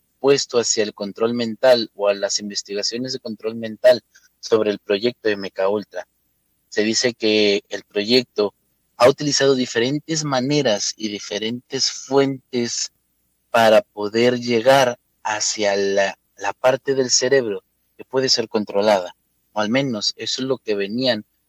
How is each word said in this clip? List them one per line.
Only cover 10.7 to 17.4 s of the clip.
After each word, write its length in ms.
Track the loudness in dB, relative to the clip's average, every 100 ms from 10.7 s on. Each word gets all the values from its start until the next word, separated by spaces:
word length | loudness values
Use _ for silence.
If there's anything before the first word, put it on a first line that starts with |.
| 0 -4 -6
y 100 | -8
diferentes 840 | -8 -8 -6 -6 -8 -8 -4 -4
fuentes 1000 | -6 -2 2 2 -2 _ -4 -4 -6 -8 _ _ _ _ _ _
para 320 | 4 6 6
poder 600 | 4 -6 -4 2 2 2
llegar 580 | 0 2 6 6 4 0 _ _
hacia 540 | -6 -4 -4 -2 0 0
la, 400 | 0 2 0 -2 _ _
la 140 | -10
parte 440 | -2 0 0 -2 0
del 160 | 0
cerebro 520 | 0 2 2